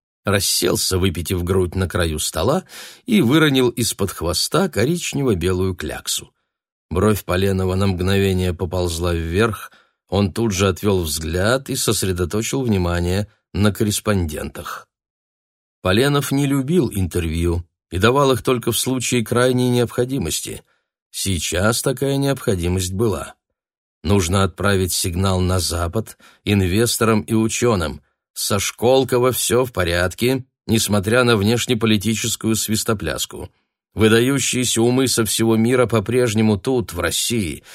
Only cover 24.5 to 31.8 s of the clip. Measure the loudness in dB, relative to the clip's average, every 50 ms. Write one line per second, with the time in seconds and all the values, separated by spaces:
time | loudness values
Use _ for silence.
24.5 | -2 -2 -2 0 2 2 0 0 -2 -4 -4 -4 -2 0 0 0 2 2 2 2
25.5 | 2 0 0 -2 -2 -4 -4 -2 -4 -4 -6 -6 -14 -20 -20 -20 _ _ _ 0
26.5 | 2 2 2 2 2 2 2 0 2 0 2 2 2 2 0 0 0 0 2 0
27.5 | 0 0 0 2 2 0 -2 -4 -6 -10 -16 _ _ _ _ _ _ -8 -4 -2
28.5 | -2 -2 -2 -4 -6 0 2 4 4 4 4 2 2 2 2 2 0 0 -2 0
29.5 | 0 0 0 0 -2 -2 -2 0 0 0 0 -2 -2 -2 0 0 0 -2 -4 -10
30.5 | _ _ _ 0 0 0 2 2 0 0 2 2 2 4 4 4 4 4 4 2
31.5 | 2 0 0 -2 -2 0